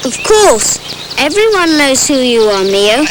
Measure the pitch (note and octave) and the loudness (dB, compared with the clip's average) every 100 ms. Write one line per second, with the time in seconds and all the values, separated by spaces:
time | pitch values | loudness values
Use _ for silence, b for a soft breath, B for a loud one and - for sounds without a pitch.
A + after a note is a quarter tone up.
0 | C4 - - G#4+ G4 A3+ - - - - | -8 -8 0 4 4 2 0 -4 -8 -14
1 | - - C4+ G4+ A4 G4+ E4+ D4+ C#4+ C4 | -12 -4 -2 0 0 2 0 0 0 0
2 | - C#4 B3 A#3 G#3+ G3 F#3+ G3 G#3 A3+ | 0 0 0 2 2 0 0 0 0 0
3 | D4+ | -2